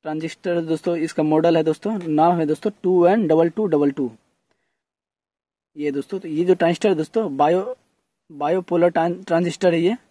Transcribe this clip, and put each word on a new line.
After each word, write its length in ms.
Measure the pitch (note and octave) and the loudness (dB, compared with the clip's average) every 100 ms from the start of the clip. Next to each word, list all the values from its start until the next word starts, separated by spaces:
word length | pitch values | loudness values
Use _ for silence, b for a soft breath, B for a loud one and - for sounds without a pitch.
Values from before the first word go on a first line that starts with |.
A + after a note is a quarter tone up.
ट्रांजिस्टर 600 | D3+ D#3 D#3+ - F#3+ E3+ | -8 -8 -10 -10 -4 -4
दोस्तों, 360 | E3 D#3+ - E3+ | -2 -4 -2 -4
इसका 260 | D#3+ - | -4 -2
मॉडल 340 | D#3 D#3 E3 E3 | 2 2 4 2
है 60 | |
दोस्तों, 340 | D#3 D#3 G3+ A3 | 0 -2 -4 -6
नाम 420 | E3+ D3+ E3 F3 | -2 2 2 2
है 60 | D3+ | -2
दोस्तों 260 | D#3 G#3+ G#3 | -2 -4 -4
टू 220 | F#3 F3+ F3 | 0 4 4
एन 220 | A3 F3+ | 4 2
डबल 220 | D#3+ E3 | 2 2
टू 160 | G#3 G#3 | 0 0
डबल 260 | D3+ C#3+ | 2 0
टू। 260 | C#3 B2+ A2+ _ _ _ _ _ _ _ _ _ _ _ _ _ _ _ D3+ | -2 -8 -10 _ _ _ _ _ _ _ _ _ _ _ _ _ _ _ -8
ये 140 | D3 | -6
दोस्तों, 280 | C#3 C3+ F#3+ | -4 -8 -10
तो 80 | E3+ | -6
ये 180 | D#3 F3 | -2 0
जो 100 | F3+ | 2
ट्रांजिस्टर 340 | E3+ E3+ G#3+ | 2 2 0
है 60 | E3 | 0
दोस्तों, 420 | D#3 A3+ G#3 C#3 | -2 -4 -4 0
बायो-, 400 | D3 F3+ G#3 B3+ _ _ _ _ _ | 2 2 -2 -12 _ _ _ _ _
बायोपोलर 580 | D3 D3 F#3 F3+ F3 F3 | -8 -4 -4 -2 0 2
ट्रां-, 380 | E3+ E3 F3 F#3+ | 2 -2 -4 -4
ट्रांजिस्टर 460 | E3+ F3 - F#3 | -2 -2 0 0
है 60 | E3 | 2
ये 180 | E3+ A#3+ _ | 0 -2 _